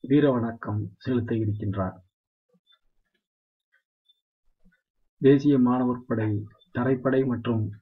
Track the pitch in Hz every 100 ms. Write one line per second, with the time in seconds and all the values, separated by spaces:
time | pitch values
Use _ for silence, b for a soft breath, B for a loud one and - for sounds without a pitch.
0 | 123 143 143 123 117 - 110 107 107 -
1 | - 123 110 113 107 104 107 95 92 -
2 | _ _ _ _ _ _ _ _ _ _
3 | _ _ _ _ _ _ _ _ _ _
4 | _ _ _ _ _ _ - _ _ _
5 | _ _ 135 139 147 139 123 127 123 123
6 | - 113 107 104 104 _ _ 123 123 131
7 | 135 135 131 117 120 113 101 -